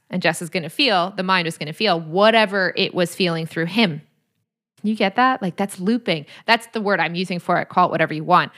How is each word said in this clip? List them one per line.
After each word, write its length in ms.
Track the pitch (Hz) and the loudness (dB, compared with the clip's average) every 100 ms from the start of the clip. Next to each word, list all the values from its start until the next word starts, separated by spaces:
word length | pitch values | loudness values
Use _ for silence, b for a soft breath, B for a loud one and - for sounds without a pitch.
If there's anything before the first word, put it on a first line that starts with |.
| - | -10
And 120 | 180 | -2
Jess 200 | 170 165 | -2 -2
is 80 | 165 | -6
gonna 180 | 185 160 | -8 -6
feel, 440 | - 269 185 180 202 | -2 0 2 0 -4
the 60 | |
mind 240 | 185 185 165 | 0 0 0
was 100 | - | -6
gonna 160 | 151 | -10
feel 260 | 156 208 170 | -2 0 0
whatever 720 | 156 175 220 226 214 196 180 - | 0 4 4 6 2 0 -2 0
it 180 | 190 | -2
was 200 | 180 170 | 0 -2
feeling 320 | - 180 160 160 | 0 -2 -2 -6
through 200 | - 170 | -4 -2
him. 360 | 208 202 151 - _ _ _ _ _ _ _ | 2 0 0 -12 _ _ _ _ _ _ _
You 140 | 208 220 | -4 0
get 200 | 196 202 | 0 2
that? 260 | 262 - | 2 2
Like, 140 | 185 - | -4 -4
that's 220 | 202 - | -6 -4
looping. 460 | 185 240 214 160 147 B - | -2 -2 -2 -4 -6 B 0
That's 200 | 233 - | 0 0
the 120 | 226 | -6
word 200 | 202 185 | -2 0
I'm 140 | 160 | -2
using 240 | 170 185 175 | -4 -4 -6
for 220 | - 170 | -2 -2
it. 80 | - | 0
Call 200 | 185 175 | 2 2
it 20 | |
whatever 240 | 165 160 | 2 -2
you 100 | 156 | -2
want, 260 | 156 175 143 | 2 2 2